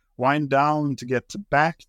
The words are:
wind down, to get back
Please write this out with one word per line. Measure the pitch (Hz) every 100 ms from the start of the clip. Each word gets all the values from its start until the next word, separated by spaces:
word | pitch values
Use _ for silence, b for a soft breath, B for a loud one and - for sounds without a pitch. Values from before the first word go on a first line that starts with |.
| _ -
wind | 123 147 147
down, | 135 147 151 147 131
to | 123
get | 127 - 208 202
back | 143 160 -